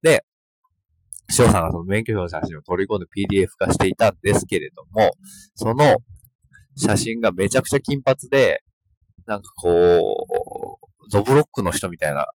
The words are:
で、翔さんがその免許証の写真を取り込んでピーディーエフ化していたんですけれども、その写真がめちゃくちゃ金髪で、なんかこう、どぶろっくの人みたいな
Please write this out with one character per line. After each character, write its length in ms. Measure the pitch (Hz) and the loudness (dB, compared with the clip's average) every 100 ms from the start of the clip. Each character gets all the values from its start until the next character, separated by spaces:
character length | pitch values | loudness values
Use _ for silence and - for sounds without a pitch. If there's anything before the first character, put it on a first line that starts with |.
で、 240 | 165 151 _ _ _ _ _ _ _ _ _ - - | 4 2 _ _ _ _ _ _ _ _ _ -20 -6
翔 160 | - 117 | 2 4
さ 100 | 101 | 4
ん 40 | |
が 80 | 82 | 0
そ 60 | 85 | -6
の 60 | |
免 200 | 87 101 | -4 -4
許 100 | 110 | -2
証 80 | 104 | -4
の 80 | 87 | -4
写 120 | 82 82 | -6 -10
真 100 | 78 | -12
を 40 | |
取 220 | 73 90 98 | -6 -4 -2
り 40 | |
込 80 | 104 | -4
ん 20 | |
で 60 | 87 | -6
ピ 140 | 98 | -6
ー 40 | 98 | -2
デ 80 | 101 | 0
ィ 20 | |
ー 20 | |
エ 20 | 90 | 0
フ 100 | - | -2
化 140 | 92 | -2
し 60 | - | 0
て 100 | 95 | -2
い 80 | - | 2
た 160 | 110 | 0
ん 60 | - | 0
で 120 | 98 | -2
す 120 | 101 - | -2 -2
け 140 | 92 | -6
れ 100 | 73 | -6
ど 140 | - - | -18 -10
も、 200 | 107 98 - - - - - | 0 0 0 -18 -20 -20 -8
そ 180 | 107 | -4
の 240 | 123 147 - - - _ _ _ _ _ - | 2 4 4 -2 -20 _ _ _ _ _ -6
写 220 | - 202 | -2 -2
真 240 | 113 113 | -2 -2
が 100 | 113 | -2
め 160 | 90 98 | 0 0
ち 60 | 131 | 0
ゃ 60 | |
く 80 | 127 | 0
ち 60 | 143 | -4
ゃ 40 | |
金 220 | - 143 | -2 -2
髪 280 | 131 131 - | -2 -2 0
で、 340 | 139 110 71 _ _ _ _ _ _ - | 2 2 0 _ _ _ _ _ _ -10
な 120 | 104 | -10
ん 40 | |
か 120 | 98 - | -10 -6
こ 1200 | 87 85 87 87 52 - - - - - - - | 0 4 6 4 2 -4 -4 -6 -6 -12 -14 -16
う、 280 | _ _ _ | _ _ _
ど 100 | 101 | -2
ぶ 120 | 104 139 | 2 2
ろ 60 | |
っ 20 | 151 | 2
く 120 | - | -4
の 80 | 92 | -6
人 180 | 87 92 | -6 -8
み 80 | 87 | -6
た 120 | 78 | -4
い 40 | |
な 140 | 71 71 | -4 -6